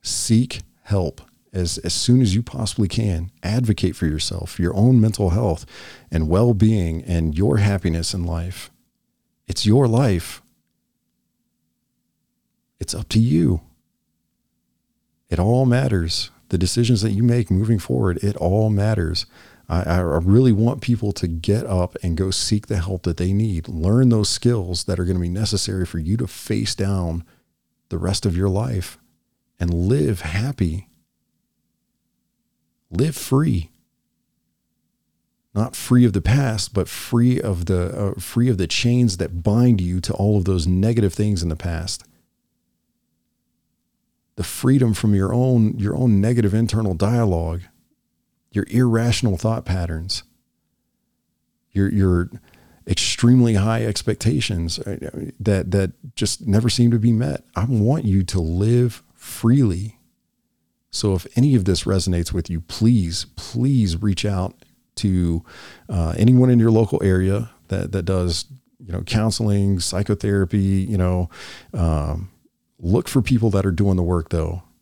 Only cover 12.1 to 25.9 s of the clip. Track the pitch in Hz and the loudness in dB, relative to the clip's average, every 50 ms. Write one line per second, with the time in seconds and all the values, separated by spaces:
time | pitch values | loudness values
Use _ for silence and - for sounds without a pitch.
12.1 | _ _ _ _ _ _ _ _ _ _ _ _ _ _ - - - - - _ | _ _ _ _ _ _ _ _ _ _ _ _ _ _ -10 -10 -8 -10 -8 _
13.1 | - 110 113 123 151 165 170 131 90 80 - _ _ _ _ _ _ _ _ _ | 0 2 2 2 2 2 2 2 0 -2 -4 _ _ _ _ _ _ _ _ _
14.1 | _ _ _ _ _ _ _ _ _ _ _ _ _ _ _ _ _ _ _ _ | _ _ _ _ _ _ _ _ _ _ _ _ _ _ _ _ _ _ _ _
15.1 | _ _ _ _ - - 90 107 120 127 135 123 120 127 139 131 98 92 82 85 | _ _ _ _ -2 0 2 2 2 2 4 2 2 2 2 0 0 0 0 -2
16.1 | - - - - _ _ _ _ - 87 90 90 - 117 120 113 123 101 107 113 | -4 -6 -6 -10 _ _ _ _ -2 0 0 0 0 0 2 2 2 2 2 -2
17.1 | 98 101 120 120 117 120 117 - 92 92 107 110 117 95 - - 64 120 107 92 | 0 2 2 2 2 2 0 0 0 0 2 2 0 0 0 -2 -2 0 0 0
18.1 | 87 - - 101 101 - 80 87 95 107 110 107 107 98 101 107 110 104 104 95 | 0 0 -2 -4 -2 -2 0 0 2 2 2 2 2 0 0 0 0 0 -2 -2
19.1 | 87 - - _ _ - - - - _ _ - 80 90 - - 87 92 90 82 | -4 -6 -8 _ _ -20 -20 -20 -20 _ _ -4 -2 -2 0 0 0 0 0 0
20.1 | 71 82 85 92 101 120 131 127 107 98 113 120 - 123 - 123 120 110 104 101 | 0 0 2 4 4 6 6 4 4 4 2 0 0 -2 -2 -2 -2 -2 -2 -6
21.1 | 95 - - 85 82 82 80 - 101 113 - - 98 90 90 - - - - 87 | -4 -4 -4 -4 -4 -4 -2 0 -2 0 0 -2 0 0 -2 -2 -6 -6 -4 -4
22.1 | 82 78 95 95 92 - - - 107 101 - - 101 92 82 95 98 87 - 90 | -2 -2 -2 -2 -2 -4 -2 -2 -2 -2 -2 -4 -4 -4 -4 -4 -6 -4 -4 -4
23.1 | 82 - 90 92 98 101 110 110 92 82 78 - 87 80 80 95 107 127 131 123 | -2 -2 -2 0 0 0 0 -2 -2 -4 -6 -6 -6 -2 0 2 2 4 4 4
24.1 | 117 107 104 - - - - 120 123 110 90 90 90 82 - - 90 90 90 90 | 4 2 0 -2 -4 0 0 0 0 0 -4 -6 -6 -6 -4 -4 -4 -2 -2 -2
25.1 | 92 90 87 85 90 101 113 92 104 98 - - 98 92 90 - | -2 -2 -2 -4 -4 -4 -4 -2 -2 -4 -4 -4 -4 -4 -4 -4